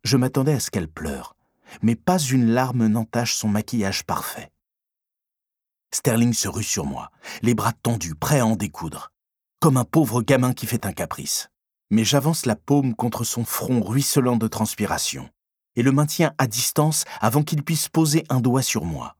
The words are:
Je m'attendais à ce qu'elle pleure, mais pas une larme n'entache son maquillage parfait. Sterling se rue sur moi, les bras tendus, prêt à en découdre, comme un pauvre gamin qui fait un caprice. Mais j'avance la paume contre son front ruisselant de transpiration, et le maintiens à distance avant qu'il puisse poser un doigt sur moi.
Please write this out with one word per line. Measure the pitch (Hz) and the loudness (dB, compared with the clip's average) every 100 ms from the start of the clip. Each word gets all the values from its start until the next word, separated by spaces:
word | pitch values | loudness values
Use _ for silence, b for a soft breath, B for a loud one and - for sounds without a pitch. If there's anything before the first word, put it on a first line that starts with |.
Je | - 131 | 2 2
m'attendais | 127 139 135 | 2 0 0
à | 135 | 0
ce | - | -2
qu'elle | 101 80 | -4 -6
pleure, | - 78 69 - _ B B B B | -8 -8 -8 -12 _ B B B B
mais | 110 117 | 0 2
pas | - 180 | 2 0
une | 135 131 113 | 2 2 4
larme | 120 127 123 110 | 2 0 2 2
n'entache | 110 113 120 117 | 2 0 -2 -2
son | - 110 | -2 0
maquillage | 104 104 120 98 - | -2 -2 -2 -2 -4
parfait. | - - - - - _ _ _ _ _ _ _ _ _ _ _ _ _ _ | -4 -6 -6 -12 -16 _ _ _ _ _ _ _ _ _ _ _ _ _ _
Sterling | - - 113 120 | -4 0 2 2
se | 113 98 | 0 -4
rue | 110 | -6
sur | 101 104 | -4 -4
moi, | 73 67 - B B B | -4 -8 -12 B B B
les | 113 | 0
bras | 113 107 | 2 0
tendus, | - 123 117 82 | -2 -2 -2 -4
prêt | 76 - 147 | -6 0 2
à | 113 | 2
en | |
découdre, | 107 101 - 85 - - _ _ _ _ _ | 0 -4 -8 -10 -10 -16 _ _ _ _ _
comme | 160 131 | 2 2
un | |
pauvre | 120 160 131 120 | 2 2 2 0
gamin | 113 131 127 | 4 4 4
qui | - 113 | -2 -4
fait | 120 101 | -4 -4
un | |
caprice. | - 85 - - - - _ _ _ _ | -6 -8 -6 -6 -6 -8 _ _ _ _
Mais | 107 | 2
j'avance | 113 143 143 165 123 | 4 4 2 0 -2
la | |
paume | 107 - 143 135 | -4 2 2 4
contre | 113 120 - | 0 -2 -2
son | 117 - | -4 -4
front | 113 - - 170 | -4 -4 0 0
ruisselant | 95 127 135 147 123 120 | 2 0 2 2 2 2
de | 110 | 0
transpiration, | - 107 - 98 80 - 135 135 _ _ _ _ | -2 -4 -2 -4 -2 -4 -6 -12 _ _ _ _
et | - | 0
le | 127 | 2
maintiens | 135 147 - 156 - | 4 2 2 0 2
à | 131 | -2
distance | 120 - - 151 151 - B | 0 -2 2 2 0 -6 B
avant | 113 135 | 2 2
qu'il | 147 151 | 0 -2
puisse | 143 160 - | -2 -2 0
poser | - 160 156 156 | 2 4 2 2
un | 131 | 0
doigt | 120 131 | 2 2
sur | 127 110 | 0 -2
moi. | 87 71 60 - | -4 -6 -10 -16